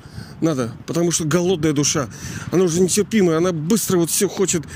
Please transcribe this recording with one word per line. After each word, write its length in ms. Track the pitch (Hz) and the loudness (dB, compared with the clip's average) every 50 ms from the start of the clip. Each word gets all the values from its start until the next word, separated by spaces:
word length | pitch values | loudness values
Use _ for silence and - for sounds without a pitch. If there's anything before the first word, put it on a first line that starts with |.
| - - - - - - - - | -8 -16 -16 -16 -16 -14 -6 -2
надо, 320 | - 165 151 127 120 113 120 - - | -2 0 0 0 -4 -6 -8 -10 -8
потому 240 | - 131 165 170 175 | -6 -2 0 0 0
что 140 | 160 - 170 | 0 -2 0
голодная 500 | 147 151 180 175 180 196 156 147 160 147 | 0 0 2 2 2 0 2 2 0 2
душа, 360 | 139 147 - - 160 127 98 - - - - - - - - | 2 0 0 0 -2 -4 -6 -8 -12 -12 -10 -10 -10 -6 0
она 140 | - 170 190 | 2 2 2
уже 140 | 175 156 180 | 4 4 2
нетерпимая, 580 | 190 170 - 214 196 - - 220 185 170 160 | 2 2 2 0 0 2 2 4 4 4 4
она 140 | 160 175 185 | 2 2 0
быстро 460 | 180 156 147 170 233 208 - - 190 | 0 -2 0 2 2 2 2 2 2
вот 140 | 170 170 156 | 2 2 2
всё 180 | - - 208 170 | 0 0 0 0
хочет, 360 | - - 196 170 - 165 139 - - | 0 0 0 0 0 -2 -4 -6 -12